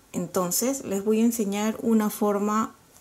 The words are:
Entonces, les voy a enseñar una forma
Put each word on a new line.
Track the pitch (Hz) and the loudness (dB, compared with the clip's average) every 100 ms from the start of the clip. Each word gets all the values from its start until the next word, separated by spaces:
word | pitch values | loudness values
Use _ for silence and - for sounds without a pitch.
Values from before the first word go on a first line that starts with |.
| _ | _
Entonces, | 190 175 196 180 180 240 269 | -8 -4 -2 0 0 -2 -2
les | - 196 202 | -4 -4 0
voy | 220 | 2
a | 233 | 2
enseñar | 233 202 202 214 220 | 2 -2 -2 -2 -2
una | 233 226 214 | 2 2 2
forma | - 208 202 208 214 - - _ - | 0 0 0 0 0 -2 -8 _ -20